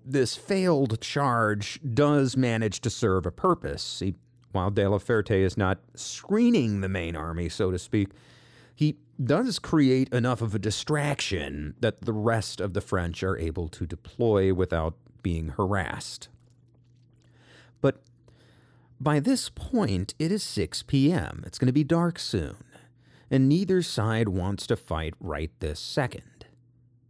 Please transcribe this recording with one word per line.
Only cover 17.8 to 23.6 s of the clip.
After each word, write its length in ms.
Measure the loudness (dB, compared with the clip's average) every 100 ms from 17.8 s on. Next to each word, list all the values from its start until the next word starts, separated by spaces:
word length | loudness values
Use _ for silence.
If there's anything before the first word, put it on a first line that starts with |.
But 200 | 0 0 _ _ _ _ _ _ _ _ _ _
by 220 | 0 2
this 300 | 2 0 -2
point, 640 | -10 -4 -2 0 0 -4 -4
it 140 | -2
is 100 | -2
six 400 | -4 -4 -4 -6
P 300 | 0 2 4
M. 320 | 2 -2 -8 -12
It's 120 | 0
gonna 140 | 2
be 120 | 2
dark 340 | 2 2 2 -2
soon, 380 | -4 -2 -4 -8 -20 -20 -20 _ _ _ _
and 160 | 4 6
neither 360 | 4